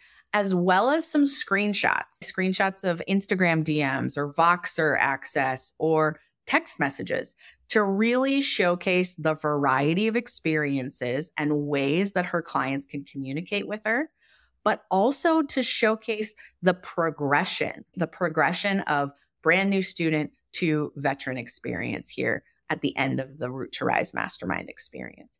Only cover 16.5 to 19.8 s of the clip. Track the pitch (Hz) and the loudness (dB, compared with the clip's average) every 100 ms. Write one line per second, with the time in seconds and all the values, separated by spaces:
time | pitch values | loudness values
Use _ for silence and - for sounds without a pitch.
16.5 | _ 180 180 - - 165 147 143 143 185 | _ 0 0 -2 -2 -2 0 2 2 2
17.5 | - - - - 185 160 - 170 160 151 | -2 -4 -6 -12 -6 -6 -2 0 2 2
18.5 | 180 202 196 - 147 143 - _ _ 160 | 2 0 0 0 0 -2 -6 _ _ 4
19.5 | 180 196 196 | 4 4 2